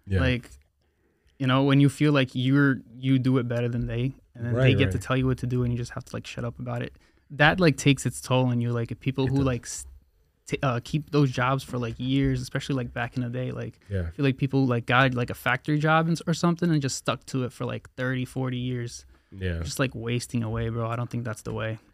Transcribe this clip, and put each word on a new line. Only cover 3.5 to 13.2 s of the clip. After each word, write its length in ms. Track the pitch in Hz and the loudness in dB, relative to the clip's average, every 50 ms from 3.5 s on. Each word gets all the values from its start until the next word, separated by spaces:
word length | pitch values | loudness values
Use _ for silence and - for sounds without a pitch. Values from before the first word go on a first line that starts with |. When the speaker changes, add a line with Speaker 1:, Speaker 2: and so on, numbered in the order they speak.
| 120 120 120 120 | -2 -2 -2 -2
Speaker 2:
than 200 | 120 117 120 120 | -2 -2 -4 -2
they, 260 | 117 117 123 135 - - _ _ _ | -2 -2 -2 -4 -4 -8 _ _ _
and 100 | 123 117 | -8 -4
then 80 | 120 113 | -2 0
they 60 | 120 | 4
Speaker 1:
Right, 180 | 131 131 135 135 | 4 6 6 6
Speaker 2:
get 140 | 139 - | 2 2
to 60 | - 127 | 0 -2
Speaker 1:
right. 40 | |
Speaker 2:
tell 160 | - - 131 131 | -2 0 0 0
you 80 | 127 | 2
what 140 | 131 127 - | 0 0 -2
to 80 | - 123 | -2 -2
do 160 | 123 123 123 | -2 -2 0
and 100 | 120 120 | -2 -2
you 40 | 120 | -4
just 120 | 120 - - | -6 -8 -10
have 120 | 123 - | -12 -12
to, 100 | - - | -12 -12
like, 120 | 120 117 - | -12 -12 -10
shut 180 | - - 120 | -10 -8 -8
up 140 | 117 - - | -8 -8 -10
about 240 | 127 123 120 123 123 | -10 -8 -6 -6 -8
it. 120 | - - - _ _ _ _ _ _ | -10 -12 -18 _ _ _ _ _ _
That, 280 | 147 131 147 156 165 180 | 0 4 4 4 4 6
like, 160 | 180 160 131 | 4 4 4
takes 300 | - - 143 139 - - | 4 4 2 2 4 0
its 160 | 127 - - | -4 -6 -6
toll 240 | - - 127 127 127 | -4 0 2 2 2
on 160 | 127 123 120 | 2 2 0
you. 100 | 120 120 | 0 0
Like, 200 | 120 117 117 - | -2 -2 -4 -6
if 80 | 117 - | -8 -6
people 260 | - 139 127 - 135 | -6 -4 -2 -2 -2
Speaker 1:
It 60 | 127 | 0
Speaker 2:
who, 60 | 135 139 | 0 0
Speaker 1:
does. 80 | 139 | 0
Speaker 2:
like, 180 | 135 127 117 - | 0 -2 -4 -6
s-, 240 | - - - - - - - _ _ _ _ _ _ _ _ _ | -10 -12 -12 -12 -16 -18 -20 _ _ _ _ _ _ _ _ _
t-, 140 | - - - | -8 -6 -2
uh, 180 | - 135 120 120 - | -2 -2 -2 -2 -4
keep 260 | - - 156 147 - | -4 -4 -4 -4 0
those 220 | - 147 147 131 | 2 4 4 4
jobs 320 | 120 - 123 127 135 131 - | 2 2 2 2 0 0 -2
for, 160 | - - 123 | -6 -6 -6
like, 160 | 120 113 117 - | -6 -6 -6 -6
years, 420 | 127 127 135 139 139 135 131 123 | -4 0 0 2 2 2 0 -2
especially, 360 | 131 - - 139 - - 135 | -4 -4 -6 -6 -4 -2 -2
like, 180 | 131 123 120 - | -2 -4 -4 -4
back 240 | 123 117 120 - | -6 -6 -4 -2
in 60 | 127 | -4